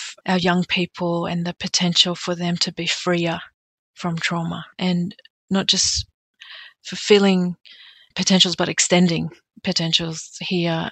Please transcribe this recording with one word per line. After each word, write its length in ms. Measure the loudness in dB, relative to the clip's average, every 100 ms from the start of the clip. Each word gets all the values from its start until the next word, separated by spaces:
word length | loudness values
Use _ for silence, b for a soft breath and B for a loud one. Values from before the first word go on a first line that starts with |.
| -12 -10 -2
our 100 | 2
young 260 | 4 2
people 640 | 2 0 -2 -2 -2 -2 -2
and 200 | -2 -4
the 100 | -6
potential 560 | -4 0 2 2 0 0
for 200 | -4 -2
them 200 | -2 -2
to 140 | -4
be 140 | -4 -4
freer 540 | -2 0 0 0 -4 -8 _ _ _ _ -8
from 200 | -6 -2
trauma, 480 | -2 -2 -4 -6 -10 -4
and 380 | 0 0 -2 -8 -20 _ _
not 160 | -2 0
just 400 | -2 -2 -2 -8 _ _ _ B B B B
fulfilling 720 | -14 -10 4 6 6 4 0 -4 B B B B B -4
potentials, 400 | 2 4 4 2
but 140 | -2
extending 600 | 0 4 6 4 2 -4 -8 _ -8
potentials 720 | -4 -2 0 0 -2 -8 -12 -12
here 520 | -4 0 0 -2 -4